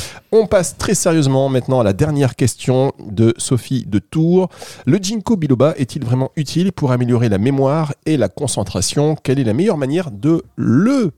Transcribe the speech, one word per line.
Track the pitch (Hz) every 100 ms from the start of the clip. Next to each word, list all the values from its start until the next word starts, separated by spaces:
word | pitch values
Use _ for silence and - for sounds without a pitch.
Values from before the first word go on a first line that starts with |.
| - - -
On | 214 208
passe | 202 185 -
très | - 190
sérieusement | 180 165 135 135 135
maintenant | 131 127 131
à |
la | 104
dernière | 95 151 143 131 -
question | 123 - - 127 135 - -
de | 101 113 -
Sophie | - 123 - 131 -
de | 101
Tours. | - 160 160 185 180 - - - 123
Le | 202
ginkgo | 185 226 190 208
biloba | 147 123 143 -
est-il | 127 160
vraiment | 117 127 131 -
utile | 143 160 185
pour | - 143
améliorer | 123 123 120 120
la | 98
mémoire | 120 135 135 156 147 - 156
et | 151
la | 101
concentration ? | - 139 - 98 92 - 147 151 156
Quelle | - 131
est |
la | 135
meilleure | 127 208 160
manière | 135 165 160
de | 104 139 165 - -
le | 117 120 220 277 190